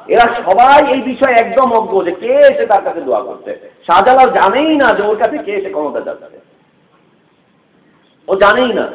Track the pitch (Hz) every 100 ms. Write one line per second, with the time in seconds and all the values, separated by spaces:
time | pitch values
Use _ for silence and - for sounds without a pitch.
0 | - 208 233 - 170 196 254 285 269 262
1 | 240 254 269 233 208 233 262 226 - 190
2 | 175 175 226 277 285 - - 202 180 165
3 | 135 110 110 104 104 101 - _ - 175
4 | 226 262 262 - 190 240 320 302 254 190
5 | 208 214 - 294 196 202 190 151 147 120
6 | - 78 - - _ _ _ _ _ _
7 | _ _ _ _ _ _ _ _ _ _
8 | _ _ - 190 202 226 254 190 120